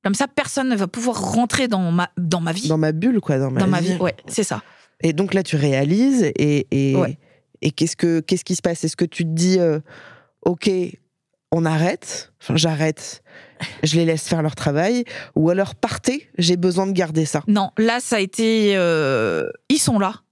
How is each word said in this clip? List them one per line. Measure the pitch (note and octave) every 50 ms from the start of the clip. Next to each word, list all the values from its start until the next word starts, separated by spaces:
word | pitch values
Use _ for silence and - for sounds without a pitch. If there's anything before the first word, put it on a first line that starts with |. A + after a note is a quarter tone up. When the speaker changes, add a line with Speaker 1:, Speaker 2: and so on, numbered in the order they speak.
| -
Speaker 1:
Comme | G3 G3+
ça, | - C#4
personne | C#4 _ - C#4 - - C#4 C4 C4
ne | B3
va | G3+ G3
pouvoir | F#3 - A#3+ A#3 B3 A3+ - - - -
rentrer | A3+ B3 A#3 - - C4
dans | A#3+ G#3+ F#3+ F#3 E3+
ma, | E3 F3 F3 - _
dans | - F3+ D#3+ F3+ F3
ma | E3 E3 E3
vie. » | F#3+ B3 D#3
Speaker 2:
Dans | D#3+
ma | D#3 D#3 D#3
bulle, | D#3 D#3+ F3+ B3+ B3 G#3
quoi, | - - D3 C3
dans | C#3 C3
ma | C3 F3+
Speaker 1:
Dans | G3
ma | F#3 F#3 F3
Speaker 2:
vie. | E3 F#3+ F3+
Speaker 1:
vie, | E3
ouais, | F#3 E3+ - - -
c'est | - - - G3+
ça. | - B2 G#2 - - - _ _ _ _ _
Speaker 2:
Et | - E3 D#3
donc | D3 G3 F3+ E3+
là, | G3 F3
tu | - -
réalises, | D3 C#3 D3 C3+ C3 C#3 D3 F3 G#3 B3+ C#4 C4+ B3 G3 D3 -
et, | - - D3 D3 C#3+ - _
et, | - C#3 C#3 C#3 C3+
Speaker 1:
Ouais. | F3+ F3 B2+ C#3 - _ _ _ _ _ _ _ _
Speaker 2:
et | - D#3
qu'est-ce | - - D#3+ E3+ -
que, | - - E3+ E3 E3
qu'est-ce | D3+ - F#3+ F3+ -
qui | - F#3
se | -
passe ? | - F3 E3+ - -
Est-ce | D#3+ -
que | - F3
tu | E3 - - E3+
te | D#3+
dis, | D#3+ E3 E3+ F#3 F#3 F#3
euh, « | F3 E3 D3+ D#3 D3+ - - - - - - - _ _ _ _ -
OK, | - F3+ D#3+ - G#3 F#3+ F#3 F3+ F3 - _ _ _ _ _ _ _ _ _ _ _
on | - E3 E3
arrête, | D#3+ D#3+ D#3 E3 F3+ - - - - - - - _ _ _
enfin, | - - E3
j'arrête, | E3+ D#3 E3 D#3+ D3 D#3+ D#3 D#3 - - - - - _ _ - - - - _ _ - - - - -
je | D#3 D3
les | E3+ E3+
laisse | E3 D#3+ D#3+ -
faire | - F3 E3 D3+
leur | D#3 -
travail, | - - D3+ C#3+ D3+ E3+ G3+ B3 B3 - - - - - - _
ou | D#3 D#3 E3
alors | F3 F#3 G3 - -
partez, | _ - - - - - - B3+ D4 - _ _
j'ai | - F3 E3 F3+
besoin | F3 E3+ F#3 E3+ F3+ F#3+
de | F#3+ G3
garder | F3+ F3+ D#3+ D#3 D#3+ D#3+
ça » ? | D3 - D3 -
Speaker 1:
Non, | - G3+ G#3 G3 F3+ _
là, | - A3 A3+ A3+ A#3+
ça | B3 - A#3+
a | G#3+
été, | G3 G3 - - A3+ A3 A3+ A3 G#3+ G3+ G3
euh, | F#3+ F3 E3+ E3 D#3+ D3+ C3+ C3+ A2+ A2 G2+ E2+ D#2 C#2 G1+ - - _
ils | _ C#4 D4+
sont | - - B3 G#3
là. | G3+ F#3+ G#3+ - _ _